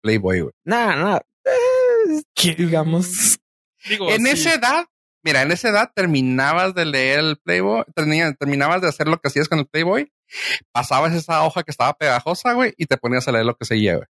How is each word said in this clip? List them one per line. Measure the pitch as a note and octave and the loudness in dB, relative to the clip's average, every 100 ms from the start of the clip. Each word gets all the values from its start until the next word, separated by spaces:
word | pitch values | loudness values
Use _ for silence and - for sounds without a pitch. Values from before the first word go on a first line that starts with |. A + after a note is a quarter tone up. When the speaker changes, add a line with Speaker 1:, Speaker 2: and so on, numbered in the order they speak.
Speaker 1:
Playboy, | G#2+ A2 F#2 F#2 | -2 0 0 -2
güey. | D2+ _ E3 | -4 _ -4
Speaker 2:
Nah, | A#3 A3+ D3 | -2 0 0
nah. | G3 F#3 - _ C5+ | 0 -2 -4 _ -2
Eh, | B4+ B4 B4+ B4 A#4 G4+ D#4 - - | 2 2 2 2 2 2 -2 -6 -2
Speaker 3:
¿Qué? | F3 D#3+ | -2 0
Speaker 2:
digamos. | F3 D#3+ D#3 E3 F3+ G#3 A3 - _ _ _ _ G3 | 0 0 0 -2 -2 0 0 0 _ _ _ _ -6
Speaker 3:
Digo, | G#3 F3+ | -4 0
Speaker 1:
En | A3 B3+ | 2 2
Speaker 3:
sí. | |
Speaker 1:
esa | C#4 E4 D#4 | 2 2 2
edad, | A#3+ D#4 F4 _ _ _ | 2 0 -2 _ _ _
mira, | D#3 C#3 | 0 2
en | C#3+ | 2
esa | F3 A#3 | 0 0
edad | G#3 A#3 - | 0 0 0
terminabas | F3+ C#3+ B2+ B2+ C#3 E3+ F#3+ F3+ | 0 2 2 0 0 0 0 -2
de | D#3+ | -2
leer | C#3 C3 C#3+ | 0 2 2
el | D#3 D3+ | 0 -4
Playboy, | E3+ F3+ G3 A3 - - | -2 0 0 -2 -4 -4
tenía, | D3+ D#3 E3 | 0 0 0
terminabas | C3+ C#3+ C#3 D3 F3+ | -2 -2 0 0 0
de | F3 | -2
hacer | - D#3 | -2 -2
lo | E3 | -2
que | C#3 | -2
hacías | C#3+ D#3 | -2 -2
con | D#3+ | -2
el | C3 | -2
Playboy, | D#3 E3 A#3 D4 _ _ - - - _ | -2 -2 -2 -4 _ _ -10 -6 -6 _
pasabas | B2 B2 C3+ E3 | -6 -2 0 0
esa | E3+ D#3+ D#3+ D#3 | -2 -2 0 0
hoja | F3 | -2
que | D#3 | -8
estaba | - B2 | -2 -2
pegajosa, | - D3+ A#2+ D#3+ F3+ B3 | 0 0 0 -2 -4 -2
güey, | A#3+ B3+ - | 0 -2 -2
y | D#3 | -4
te | C3 | -2
ponías | A#2+ B2+ C3+ | 0 -2 0
a | |
leer | A#2 A#2 | 0 0
lo | - | -2
que | A2+ | -2
seguía, | A2 G#2 F2 | 0 2 0
güey. | - | -4